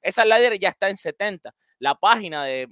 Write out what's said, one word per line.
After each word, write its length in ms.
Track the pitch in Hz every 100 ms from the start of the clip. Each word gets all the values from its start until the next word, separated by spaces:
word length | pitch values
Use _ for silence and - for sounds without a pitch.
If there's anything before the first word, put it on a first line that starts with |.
"Esa 200 | 175 214
slider 360 | 220 220 240 202
ya 100 | 185
está 200 | - 196
en 60 | 202
setenta. 580 | 160 - 208 185 117 - _ _
La 160 | 135
página 500 | - 196 233 185 151
de 240 | 139 131 127